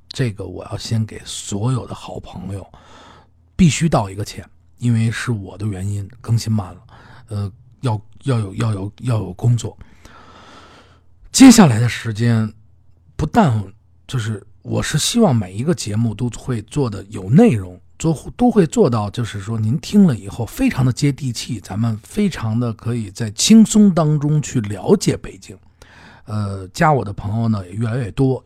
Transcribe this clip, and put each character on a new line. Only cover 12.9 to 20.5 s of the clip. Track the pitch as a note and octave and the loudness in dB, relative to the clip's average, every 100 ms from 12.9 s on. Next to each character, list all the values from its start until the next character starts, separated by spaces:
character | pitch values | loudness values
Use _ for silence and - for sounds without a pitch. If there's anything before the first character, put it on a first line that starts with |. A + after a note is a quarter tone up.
| _ _ - | _ _ -6
不 | |
但 | D#3 A3+ E3+ A2 F#2+ - _ _ - | 0 4 4 2 -4 -14 _ _ -8
就 | B2+ | -6
是 | G#2 G2+ - - | -6 -8 -12 -18
我 | A#2 A2 | -6 -4
是 | G#2+ D3 | -2 -2
希 | - A#3 | 0 4
望 | G#3 A#2+ | 4 4
每 | F#2 | -2
一 | G2+ | -4
个 | D3 C#3+ | -4 -4
节 | G2+ G#2 | -4 -2
目 | A#2 G#2 | -2 -2
都 | B2 | -6
会 | - - A#2 | -6 -8 -8
做 | - D3 B2+ | -6 -4 -4
的 | F#2+ G2 | -4 -12
有 | G#2+ F#2 | -10 2
内 | D3+ A#3 | 6 6
容， | A#2 F#2 F2+ - - | 4 -4 -16 -20 -6
做， | D#3+ D#3+ - - | -4 -4 -6 -2
都 | B3 | 2
会 | A3+ E3 | 2 2
做 | B3 D#3+ | 2 2
到， | A#2 G#2 | 0 -4
就 | - A#2 | -6 -8
是 | G2+ | -8
说 | G2 A2+ | -8 -4
您 | G#2+ C#3+ | -2 -2
听 | - G#3 F#3 | 2 4 6
了 | G#2+ | 4
以 | G2 | -6
后 | - | -8
非 | A2+ | -8